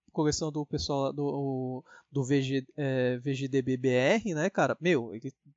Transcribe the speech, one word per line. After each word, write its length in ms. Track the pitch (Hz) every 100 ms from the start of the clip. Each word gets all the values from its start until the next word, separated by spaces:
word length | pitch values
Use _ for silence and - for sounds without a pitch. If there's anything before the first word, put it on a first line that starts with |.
| _
coleção 380 | - 151 143 160
do 140 | 151 147
pessoal 380 | 151 - 143
lá 80 | 135
do, 140 | 143 143
o, 580 | 139 139 131 127 127 - - _
do 120 | 139
V 180 | 127 139
G, 240 | 131 135 131 -
é, 400 | 139 131 123 123
V 160 | 131
G 140 | 135 135
D 140 | 135
B 140 | 127 127
B 140 | 131
R, 440 | 123 135 214 220
né, 160 | 156 180
cara? 280 | - 143 117
Meu, 340 | 170 151 117
ele, 200 | 104 135 - _